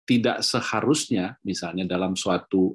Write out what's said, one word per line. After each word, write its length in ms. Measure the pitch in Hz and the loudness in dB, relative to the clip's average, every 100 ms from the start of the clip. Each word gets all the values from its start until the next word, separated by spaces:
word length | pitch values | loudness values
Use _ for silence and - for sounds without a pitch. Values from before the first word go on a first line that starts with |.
| - | 0
tidak 320 | 123 120 - | 2 2 0
seharusnya 960 | - 123 - 110 110 156 - 98 90 - 101 | -2 -2 -2 0 2 2 2 -2 -2 -6 -6
misalnya 400 | 90 85 87 92 | -6 -4 -4 -2
dalam 320 | 90 92 92 | -2 -2 -2
suatu 560 | 101 90 - 95 92 | 0 -2 2 2 2